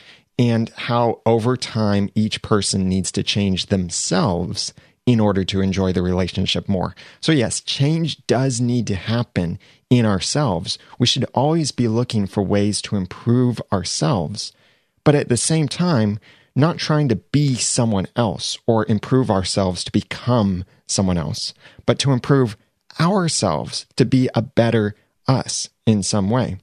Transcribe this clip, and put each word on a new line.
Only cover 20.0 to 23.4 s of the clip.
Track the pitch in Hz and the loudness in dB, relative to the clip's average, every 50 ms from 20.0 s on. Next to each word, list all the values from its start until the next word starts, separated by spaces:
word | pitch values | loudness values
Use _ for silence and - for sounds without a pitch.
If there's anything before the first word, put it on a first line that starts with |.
| - - - - - 120 123 120 104 98 92 87 90 - _ _ _ - | -2 -4 -8 -8 -2 0 2 2 2 2 0 -2 -6 -8 _ _ _ -6
someone | - - 98 92 90 | -2 -2 0 0 0
else, | 87 76 - 110 - - - - _ - - - - - | 0 -2 -4 -6 -8 -8 -10 -12 _ -20 -20 -20 -6 -2
but | - 120 - | -2 -2 0
to | - 135 | 0 0
improve | 135 120 - - 143 139 127 110 104 - _ _ _ _ _ - - - | 0 0 0 2 2 2 2 0 -2 -8 _ _ _ _ _ -10 -4 -2
ourselves | 156 170 208 202 175 156 - - | 0 2 2 2 0 0 -2 -2